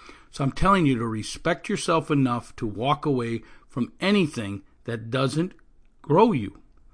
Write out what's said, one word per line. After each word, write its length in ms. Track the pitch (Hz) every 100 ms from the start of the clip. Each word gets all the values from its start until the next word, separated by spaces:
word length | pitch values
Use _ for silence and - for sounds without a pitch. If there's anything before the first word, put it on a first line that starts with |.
| - - -
So 120 | -
I'm 100 | -
telling 340 | - 190 196 151
you 120 | 123
to 80 | 113
respect 640 | 110 - - 165 175 -
yourself 420 | 196 - 165 156
enough 460 | 147 131 120 - -
to 100 | 113
walk 380 | 98 127 143
away 380 | 156 131 117 113 - - -
from 240 | - 120 -
anything 640 | 180 208 160 - 101 101 - _
that 260 | - 113 113
doesn't 420 | 131 135 143 180 - - - - _
grow 320 | - 156 233
you. 260 | 160 101 - - _ -